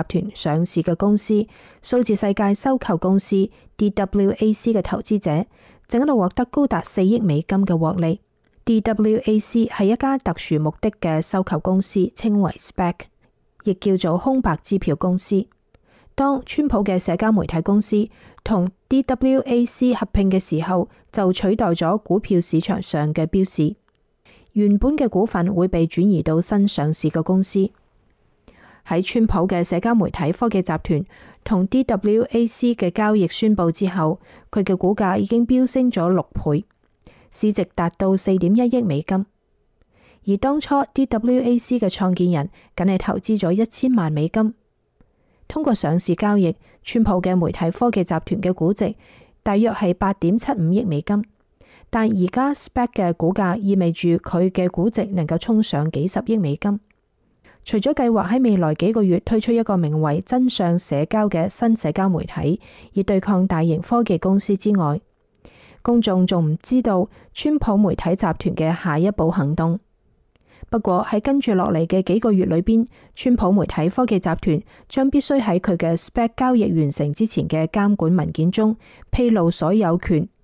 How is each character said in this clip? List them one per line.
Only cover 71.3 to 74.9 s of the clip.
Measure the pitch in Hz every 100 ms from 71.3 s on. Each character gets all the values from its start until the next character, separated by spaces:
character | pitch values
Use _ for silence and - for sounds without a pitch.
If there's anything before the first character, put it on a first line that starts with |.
| 277
住 | 240
落 | 185 175
嚟 | 165 170
嘅 | 190
幾 | 185 208
個 | 226
月 | 196 180
裏 | 165
邊， | 190 226 240 - -
川 | - 254 247
普 | 185
媒 | 202 -
體 | - 165
科 | - 247
技 | 190
集 | 180 165
團 | 190 156 - -
將 | -